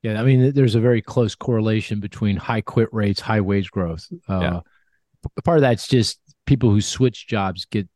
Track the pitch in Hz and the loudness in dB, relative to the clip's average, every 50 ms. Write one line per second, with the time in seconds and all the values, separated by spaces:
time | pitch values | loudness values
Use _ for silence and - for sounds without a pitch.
0 | - 113 107 107 117 135 131 127 127 135 139 139 135 120 104 117 110 123 120 113 | -4 -4 -4 0 2 4 4 4 4 2 4 2 2 4 4 2 2 4 2 0
1 | - - - 127 120 104 - _ - - 120 110 110 110 110 110 - - 110 104 | -2 -2 -2 0 0 0 -2 _ -4 -2 -2 0 0 0 0 -2 -2 -4 -6 -6
2 | 101 104 - - 110 104 98 82 - - 117 110 - - - 120 113 - - 110 | -6 -10 -8 -4 -2 0 0 -2 -2 -4 -4 -4 -4 -2 0 0 0 0 0 -2
3 | 104 101 98 - - - 110 110 98 98 101 98 92 - _ 98 90 85 82 82 | -2 0 -2 -2 -2 0 0 0 2 2 0 0 -2 -4 _ -4 -4 -4 -6 -8
4 | - _ 175 175 _ - 98 92 87 - 87 87 - _ _ _ _ _ _ _ | -12 _ -18 -18 _ -6 -4 -2 -2 -2 -4 -6 -8 _ _ _ _ _ _ _
5 | _ _ _ _ - - _ - - - 170 156 139 127 120 - - - - 123 | _ _ _ _ -14 -12 _ -4 -2 2 4 4 4 4 2 0 0 0 2 2
6 | 107 - - _ _ _ _ _ _ - 139 120 120 113 101 104 101 - - - | 2 0 -4 _ _ _ _ _ _ 0 2 4 4 4 4 4 2 -2 -2 0
7 | 131 123 117 - - - 113 107 98 95 90 95 - _ - 107 98 - _ | 0 0 0 -4 -10 -6 -4 -2 -2 -4 -6 -8 -14 _ -6 -6 -6 -6 _